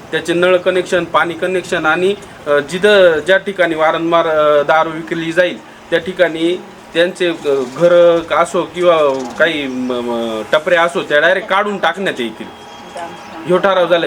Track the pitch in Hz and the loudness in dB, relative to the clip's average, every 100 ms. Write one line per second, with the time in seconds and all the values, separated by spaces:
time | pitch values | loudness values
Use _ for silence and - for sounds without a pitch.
0 | - 160 160 170 180 180 180 180 175 185 | -8 -6 -2 0 2 2 2 0 0 -2
1 | 170 151 160 160 180 185 175 175 156 165 | 0 0 -2 -2 -4 -4 -4 -2 0 0
2 | 185 202 - - - 143 139 185 202 202 | 0 -2 -8 -12 -2 0 0 0 4 6
3 | 180 156 151 190 185 190 165 160 156 160 | 6 4 2 0 0 -2 -2 2 0 0
4 | 165 170 165 156 151 147 143 160 160 160 | 0 0 2 2 4 4 4 2 0 -4
5 | 165 170 165 165 180 120 - - - 165 | -8 -6 -2 0 0 -4 -14 -20 -4 -4
6 | - 180 170 160 165 180 - - - 165 | -4 0 0 0 -2 -4 -8 -20 -6 -2
7 | 175 185 180 160 147 139 123 135 170 175 | -2 0 -4 -2 -2 -2 -2 0 4 6
8 | 170 170 160 151 175 190 160 175 175 165 | 6 4 0 0 0 -2 -4 0 2 4
9 | 147 135 127 113 165 151 139 127 127 123 | 2 0 -6 -2 0 0 -4 -6 -4 -4
10 | 120 117 117 110 107 156 170 175 170 180 | -4 -4 -4 -6 -2 -2 0 0 0 -2
11 | 151 147 160 190 190 190 208 196 165 170 | 0 2 2 2 0 -2 -2 -2 -2 -2
12 | 185 127 117 - 107 - - - - - | -4 -4 -6 -8 -16 -16 -20 -20 -16 -14
13 | 170 - - - - 180 196 185 175 170 | -14 -14 -16 -12 -2 0 2 2 2 0